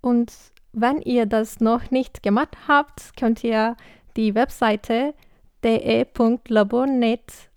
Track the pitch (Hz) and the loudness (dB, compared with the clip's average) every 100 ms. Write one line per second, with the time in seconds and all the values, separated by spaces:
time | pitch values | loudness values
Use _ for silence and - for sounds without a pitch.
0 | 247 240 233 - - _ _ 220 233 294 | 0 0 -2 -8 -20 _ _ -2 -2 -2
1 | - 247 220 220 220 - 220 233 - 254 | 0 0 2 0 -2 0 0 0 0 -2
2 | 262 - 208 208 302 - - 285 294 - | -2 -6 -2 0 -2 -8 2 2 2 -10
3 | - - 233 226 233 220 226 240 - - | -20 -4 -2 -2 -2 0 0 -4 -16 -20
4 | - - 220 208 262 - 233 214 - 233 | -10 -2 0 0 -2 0 0 -2 -2 -2
5 | 277 302 - _ _ _ 233 226 - 226 | -2 -6 -20 _ _ _ 0 0 2 0
6 | 254 - 226 240 - 220 202 233 262 262 | 0 0 0 0 0 0 2 0 0 0
7 | 233 233 - - - | 0 -2 -6 -20 -20